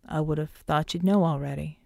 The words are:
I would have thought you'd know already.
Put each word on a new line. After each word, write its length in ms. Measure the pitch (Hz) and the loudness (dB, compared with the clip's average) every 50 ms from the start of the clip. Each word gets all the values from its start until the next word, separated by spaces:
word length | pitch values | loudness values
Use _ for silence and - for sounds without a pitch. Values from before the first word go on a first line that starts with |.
| _ - | _ -6
I 140 | - 156 | -4 -2
would 160 | 156 151 151 156 | -2 0 -2 -2
have 140 | 156 151 | -4 -6
thought 420 | - - - - 156 151 151 - - | -10 -18 -4 -2 0 0 0 -2 -4
you'd 100 | 175 175 | 0 2
know 220 | 190 202 208 180 | 4 4 4 4
already. 540 | 165 151 139 143 143 139 143 147 156 156 _ _ | 4 2 -2 -4 -6 -6 -6 -8 -8 -10 _ _